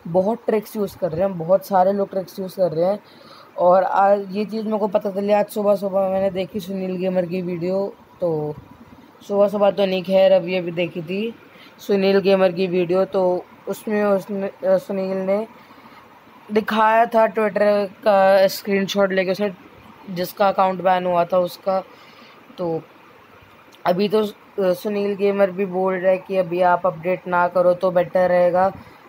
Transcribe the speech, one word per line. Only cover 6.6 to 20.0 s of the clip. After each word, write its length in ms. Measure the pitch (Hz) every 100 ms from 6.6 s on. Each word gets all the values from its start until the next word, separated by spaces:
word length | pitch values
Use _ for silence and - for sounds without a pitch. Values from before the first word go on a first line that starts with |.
| 180 190 185 185
gamer 300 | 185 185 175
की 160 | 185
video, 540 | 175 175 180 190 202 - - -
तो 340 | 175 156 151 156 - - - - - - -
सुबह 200 | 202 202
सुबह 240 | 202 202
तो 140 | 185 196
नहीं, 180 | 185
खैर, 280 | 175 190 190
अभी 240 | 190 170 185
अभी 160 | 175
देखी 300 | 170 170 185
थी 340 | 156 190 226 226 - - - -
सुनील 400 | - 202 190 196
गेमर 320 | 185 196 185
की 160 | 170 190
वीडियो, 380 | 180 170 185 190
तो 400 | 196 185 180 - - -
उसमें 360 | 196 - 208
उसने, 440 | 208 196 175 196 196
अ, 300 | - 190 190
सुनील 400 | 185 196 190 190
ने 300 | 190 202 220 - - - - - - - - - -
दिखाया 540 | 214 214 220 220 226 233
था 200 | 226 220
Twitter 640 | 220 214 196 208 202 196 -
का 440 | 226 196 190 196 190
स्क्रीनशॉट 640 | - - 196 196 202 196
लेके 200 | 190 185
उसने, 200 | 185 208 180 - - - -